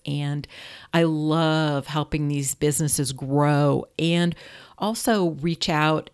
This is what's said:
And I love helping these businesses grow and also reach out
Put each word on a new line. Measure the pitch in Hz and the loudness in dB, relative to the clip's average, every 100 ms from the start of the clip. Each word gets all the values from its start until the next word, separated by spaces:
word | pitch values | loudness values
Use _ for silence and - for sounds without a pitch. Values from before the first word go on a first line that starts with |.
And | - 143 143 147 - - - - - | -4 -4 -4 -6 -8 -16 -20 -20 -2
I | 165 | 2
love | 165 156 156 160 160 156 151 139 135 | 2 2 0 2 2 2 2 0 -2
helping | 151 143 156 147 | -4 -2 -2 -2
these | 143 139 | -2 -4
businesses | - 147 147 147 - 135 | -2 0 0 0 0 -2
grow | 131 135 143 147 143 143 139 - - | -6 -2 2 4 4 4 2 -2 -4
and | 165 170 175 165 - - - - | 0 2 0 -2 -12 -20 -20 -6
also | 202 226 - 214 175 147 | -4 -2 0 2 0 -2
reach | 170 160 - | -4 -2 -2
out | 151 156 156 - | 2 2 0 -4